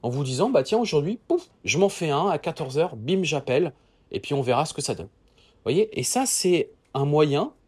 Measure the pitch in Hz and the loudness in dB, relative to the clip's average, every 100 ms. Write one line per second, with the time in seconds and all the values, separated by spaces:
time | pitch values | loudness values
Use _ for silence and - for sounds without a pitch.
0 | - 127 135 127 208 226 175 220 233 151 | -4 -4 -4 0 2 2 2 0 2 0
1 | 147 226 _ 349 - _ - 127 196 - | 0 -6 _ -2 -2 _ -2 2 2 2
2 | 165 143 190 160 - 156 135 135 175 127 | -2 0 0 0 -4 -6 -4 0 -2 -2
3 | 117 190 170 143 - 127 175 - _ _ | -2 0 0 -2 0 0 0 -4 _ _
4 | _ - - 143 127 123 156 - 139 101 | _ -10 -4 -2 2 0 0 -4 -6 -6
5 | 98 _ _ _ _ _ - 151 214 - | -8 _ _ _ _ _ -2 0 0 -2
6 | 127 247 254 - 185 175 - _ _ 139 | -2 -2 0 0 2 2 0 _ _ -2
7 | 139 147 151 143 254 _ | 2 4 4 2 -2 _